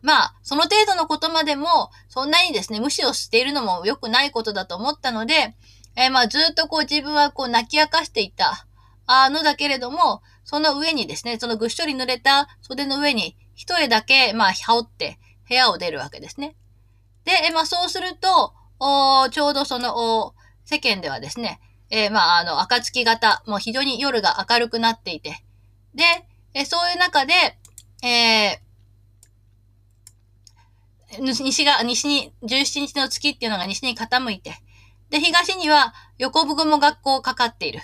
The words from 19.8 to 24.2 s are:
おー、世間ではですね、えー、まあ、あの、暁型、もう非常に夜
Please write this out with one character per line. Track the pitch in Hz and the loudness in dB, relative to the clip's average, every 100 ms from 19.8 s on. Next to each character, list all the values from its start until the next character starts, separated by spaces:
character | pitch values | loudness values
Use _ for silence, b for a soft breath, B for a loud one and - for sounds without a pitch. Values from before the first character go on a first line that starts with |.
| 240 233 233 226 - | -4 -2 0 0 -2
お | |
ー、 | _ b b - | _ b b -6
世 | 302 | -4
間 | 254 202 | -2 -2
で | 160 | -4
は | 135 | -8
で | 160 | -10
す | 233 | -8
ね、 | 226 - _ _ _ | -8 -10 _ _ _
え | 220 208 | -2 0
ー、 | |
ま | 214 170 175 | 2 4 4
あ、 | |
あ | |
の、 | 170 151 | 2 -2
暁 | - 247 233 247 | 0 0 0 -2
型、 | 233 226 330 - - | 0 4 2 2 -2
も | 202 | -6
う | |
非 | 226 | -4
常 | 240 | -4
に | 277 233 | -4 -2
夜 | 277 240 | -2 0